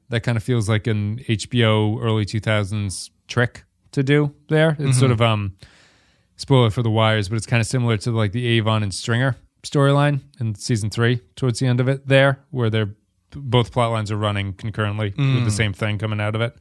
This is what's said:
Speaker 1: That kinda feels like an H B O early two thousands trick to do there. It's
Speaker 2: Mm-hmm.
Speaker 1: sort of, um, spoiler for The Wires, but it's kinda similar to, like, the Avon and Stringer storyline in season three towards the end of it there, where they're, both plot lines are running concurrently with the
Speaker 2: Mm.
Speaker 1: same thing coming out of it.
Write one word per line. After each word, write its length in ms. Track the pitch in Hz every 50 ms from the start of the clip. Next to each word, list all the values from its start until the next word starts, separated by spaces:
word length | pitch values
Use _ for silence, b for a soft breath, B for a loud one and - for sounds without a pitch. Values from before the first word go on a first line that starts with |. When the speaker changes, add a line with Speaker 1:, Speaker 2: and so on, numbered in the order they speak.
| _ -
Speaker 1:
That 160 | 120 117 -
kinda 160 | - 120 110
feels 280 | - - 123 117 104 98
like 200 | 113 107 - 117
an 320 | 107 104 104 104 110 123 - -
H 200 | 117 107 - -
B 140 | - 120 113
O 360 | 110 110 107 107 104 107 127
early 240 | 120 113 110 110 104
two 160 | 98 - 110
thousands 720 | - 113 110 104 101 92 107 107 104 95 - - - - _ _ _ -
trick 340 | - 123 123 - - - - _ _ _ _ _ -
to 100 | 147 139
do 320 | 131 147 147 147 143 - _ _ -
there. 220 | 156 156 156 165 151
It's 80 | 151
Speaker 2:
Mm-hmm. 120 | 147 139 131 127
Speaker 1:
sort 120 | 127 127 123
of, 100 | 110 120
um, 300 | 113 110 104 101 101 - _ b b b b b b b b b b b b b b b b
spoiler 300 | - - 139 127 120 110
for 140 | - 131 117
The 80 | 113
Wires, 380 | 107 110 110 110 110 107 101 92
but 60 | 117
it's 100 | 113 -
kinda 180 | - 123 117 110
similar 320 | - - 131 120 117 113 98
to, 120 | - 123 113
like, 200 | 113 107 101 90
the 140 | 123 123
Avon 360 | 120 117 117 104 110 110 107 104
and 100 | 98 92
Stringer 420 | - - - 117 117 131 135 127 - - _ _ _ -
storyline 580 | - - 151 139 139 139 143 143 147 143 135 - - _ -
in 160 | 120 110 104
season 360 | - - - 127 107 110 107
three 300 | - 120 117 117 127 120 - _ _
towards 260 | - 135 127 113 -
the 60 | 131
end 140 | 127 123 120
of 80 | 127 127
it 180 | 139 135 139
there, 340 | 135 135 135 135 139 135 - _ _
where 180 | - 127 120 110
they're, 260 | 110 110 107 98 101 - _ _ _ _ _ _
both 420 | - 143 143 131 113 123 113 - -
plot 180 | 131 120 117
lines 200 | 113 110 107 95 110
are 60 | 104
running 340 | 107 107 104 101 98 98 98
concurrently 560 | - - 113 - - 107 104 101 107 110 101 98
with 280 | - 139 135 131 120 120
the 60 | 107
Speaker 2:
Mm. 0 |
Speaker 1:
same 220 | 104 101 113 104 95
thing 240 | - 113 107 104 98
coming 220 | 110 110 107 104
out 140 | 107 104 107
of 80 | 110 117
it. 120 | 117 - _